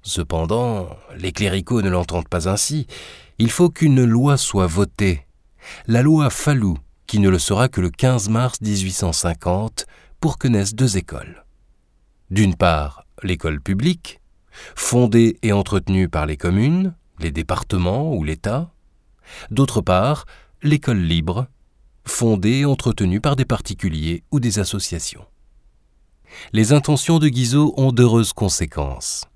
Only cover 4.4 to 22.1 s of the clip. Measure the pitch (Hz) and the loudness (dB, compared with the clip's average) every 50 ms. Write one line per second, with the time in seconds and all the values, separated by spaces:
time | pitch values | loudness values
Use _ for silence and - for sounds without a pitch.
4.4 | - - - 98 92 87 80 95 101 95 _ - 104 98 87 71 - _ _ _ | 0 -2 0 0 0 2 2 0 0 0 _ -2 0 0 0 -2 -6 _ _ _
5.4 | _ _ _ _ - - - - - - 113 117 127 151 160 156 147 127 - - | _ _ _ _ -20 -20 -20 -14 -4 0 2 4 4 4 4 4 4 0 -2 0
6.4 | - 147 143 131 107 95 82 - - - _ _ _ - - 104 101 98 92 87 | 0 0 2 2 2 0 -2 -2 -6 -16 _ _ _ -4 0 4 4 4 4 2
7.4 | - - 101 101 117 - - - 90 87 - - - 127 131 120 98 101 110 113 | 2 0 2 2 2 2 2 0 -2 -2 -2 0 2 2 2 2 0 0 0 0
8.4 | 123 123 - - 113 107 104 98 95 95 92 - 101 87 82 - - 87 85 - | 0 -2 -2 -4 -4 -2 -2 -2 -2 -4 -4 -2 -2 -2 -2 -2 -2 -2 -4 -2
9.4 | - 90 90 95 107 113 - - - - - - _ _ - - - 156 139 - | -2 -2 -2 -2 -2 -6 -8 -10 -14 -14 -18 -20 _ _ -14 -4 -2 -2 -2 0
10.4 | - 135 117 101 98 98 107 107 131 123 98 95 87 - 80 65 - - - - | 0 0 2 2 0 -2 0 0 0 2 2 -2 -4 -6 -12 -14 -14 -14 -18 -20
11.4 | _ _ _ _ _ _ _ _ _ _ _ _ _ _ _ _ _ _ 95 101 | _ _ _ _ _ _ _ _ _ _ _ _ _ _ _ _ _ _ 0 2
12.4 | 107 98 87 - 95 87 80 76 73 73 - - - _ _ - - 92 92 - | 2 2 2 2 2 2 2 0 -2 -6 -10 -14 -20 _ _ -10 -6 -4 -4 -2
13.4 | - 82 78 71 - - 98 98 127 170 180 170 _ - - _ _ _ _ _ | -2 -4 -4 -4 -4 -4 -2 0 0 0 -2 -2 _ -18 -20 _ _ _ _ _
14.4 | _ _ _ - - - - - - - - 123 123 113 104 117 117 113 - _ | _ _ _ -20 -20 -18 -10 -8 -4 0 2 2 2 6 6 6 6 6 2 _
15.4 | - 110 101 101 98 - - 95 - - 95 95 95 85 - 82 76 76 78 71 | -2 0 0 0 0 0 -2 -2 0 0 0 2 2 0 0 -2 -2 -2 -4 -4
16.4 | - 90 90 98 110 139 165 180 190 185 170 _ _ _ _ - 80 82 71 85 | -2 0 2 2 2 2 2 2 0 -2 -4 _ _ _ _ -8 -8 -6 -4 -6
17.4 | 80 - - - - - - 92 87 87 98 127 147 165 143 95 78 76 78 80 | -4 -4 -4 -4 -4 -4 -2 -2 0 0 -2 -2 -2 -2 -4 -4 -4 -4 -6 -6
18.4 | - 101 110 139 170 170 _ _ _ _ _ _ _ _ _ _ _ - - - | -6 -4 -4 -4 -6 -8 _ _ _ _ _ _ _ _ _ _ _ -20 -20 -20
19.4 | - - 107 127 139 - - - 92 - 92 92 101 131 151 147 - - - - | -14 -6 0 0 0 2 2 -2 0 2 2 2 2 0 -2 -4 -6 -18 -20 -20
20.4 | _ _ _ _ - 147 151 143 - - 127 98 87 80 82 82 78 80 87 110 | _ _ _ _ 0 0 0 2 2 0 0 0 2 2 0 0 0 -2 -4 -4
21.4 | 131 - _ _ _ _ _ _ _ _ _ _ _ - | -6 -8 _ _ _ _ _ _ _ _ _ _ _ -8